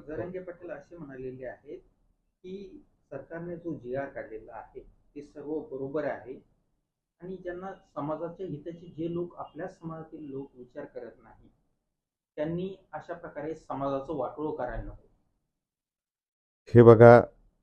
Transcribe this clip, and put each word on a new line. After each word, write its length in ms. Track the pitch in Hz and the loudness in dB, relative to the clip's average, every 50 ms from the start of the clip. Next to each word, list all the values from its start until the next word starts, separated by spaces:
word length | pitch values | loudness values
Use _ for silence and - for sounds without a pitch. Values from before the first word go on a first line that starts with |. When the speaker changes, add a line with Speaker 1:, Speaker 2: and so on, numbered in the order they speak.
| 143 143 | -10 -10
Speaker 1:
जरांगे 300 | 156 170 180 175 180 185 | -10 -10 -8 -8 -10 -12
पाटील 320 | 180 180 170 - 175 170 | -12 -14 -16 -16 -14 -14
असे 260 | 147 143 - - 175 | -14 -16 -16 -18 -20
म्हणालेले 500 | 175 156 139 135 127 131 131 127 127 131 | -18 -18 -16 -14 -14 -12 -12 -12 -12 -12
आहेत 320 | 120 107 - - 139 160 190 | -14 -14 -14 -16 -18 -18 -18
की 1040 | - - _ _ _ _ _ _ _ _ _ _ - 185 185 196 202 185 - 151 - - _ _ _ _ | -18 -20 _ _ _ _ _ _ _ _ _ _ -16 -14 -14 -14 -14 -16 -20 -20 -20 -20 _ _ _ _
सरकारने 460 | - 135 - - 165 170 170 175 175 | -16 -16 -14 -14 -14 -12 -10 -10 -12
जो 180 | 165 170 170 151 120 | -10 -10 -10 -10 -10
जीआर 260 | 113 123 127 139 139 | -10 -8 -8 -6 -8
काढलेला 480 | 135 - 117 110 - 110 110 113 120 113 | -8 -10 -12 -12 -12 -14 -16 -16 -16 -18
आहे 280 | 107 - - - - - - - - - - - | -18 -18 -18 -20 -20 -20 -20 -20 -20 -20 -20 -18
ते 80 | 143 147 | -18 -18
सर्व 360 | - - 151 139 143 156 156 | -18 -18 -16 -10 -8 -8 -8
बरोबर 440 | 131 - 135 131 139 135 135 156 147 | -8 -8 -10 -10 -8 -6 -6 -4 -4
आहे 300 | 135 117 98 - 120 139 - - - _ _ _ _ _ _ _ _ _ _ _ _ _ - | -4 -6 -8 -10 -14 -16 -18 -20 -20 _ _ _ _ _ _ _ _ _ _ _ _ _ -18
आणि 160 | 170 180 190 | -14 -14 -14
ज्यांना 360 | 175 - 175 175 180 185 196 - - - - - | -12 -10 -12 -12 -10 -12 -14 -14 -16 -20 -14 -10
समाजाच्या 520 | 151 139 151 156 151 165 165 170 - 190 | -8 -6 -6 -6 -6 -8 -10 -10 -10 -12
हिताचे, 400 | 175 147 143 - 170 170 170 175 | -10 -10 -10 -12 -12 -14 -14 -16
जे 260 | 165 - 143 165 170 170 | -16 -10 -8 -8 -6 -6
लोक 220 | 170 175 175 - | -6 -6 -8 -10
आपल्या 320 | - 135 - - 147 175 185 | -14 -16 -14 -12 -12 -12 -12
समाजातील 640 | - - 170 165 160 160 156 - 170 156 156 139 | -12 -14 -14 -12 -12 -12 -14 -14 -16 -16 -14 -12
लोक 200 | 131 135 139 135 - | -12 -12 -12 -14 -16
विचार 280 | 127 123 123 - 147 139 | -20 -20 -18 -16 -16 -16
करत 380 | 139 - 123 117 113 - - 113 | -14 -14 -14 -14 -16 -16 -20 -20
नाही, 260 | 110 107 101 - - - _ _ _ _ _ _ _ _ _ _ _ _ _ _ _ _ | -20 -20 -20 -20 -20 -20 _ _ _ _ _ _ _ _ _ _ _ _ _ _ _ _
त्यांनी 380 | - 151 156 170 175 185 190 190 - - _ - | -8 -6 -4 -4 -6 -6 -8 -10 -14 -16 _ -16
अशा 220 | 151 - - 170 | -14 -14 -14 -14
प्रकारे 400 | - - 160 - 147 143 156 160 | -14 -14 -14 -12 -10 -10 -10 -10
समाजाचं 600 | 156 - - 139 135 139 139 139 135 135 - 165 | -10 -12 -12 -8 -6 -4 -4 -4 -4 -6 -6 -6
वाटोळं 400 | 143 123 113 - 147 151 151 - | -6 -6 -6 -6 -6 -6 -6 -6
करायला 280 | - 131 120 113 110 104 | -6 -6 -6 -8 -8 -10
नको. 240 | - - - - - _ _ _ _ _ _ _ _ _ _ _ _ _ _ _ _ _ _ _ _ _ _ _ _ _ _ _ _ _ _ _ - - | -10 -14 -16 -20 -20 _ _ _ _ _ _ _ _ _ _ _ _ _ _ _ _ _ _ _ _ _ _ _ _ _ _ _ _ _ _ _ 6 8
Speaker 2:
हे 80 | 120 120 | 10 12
बघा, 380 | 117 117 107 120 117 120 120 - - - - - - _ _ | 12 12 12 12 12 12 12 10 6 -2 -18 -20 -20 _ _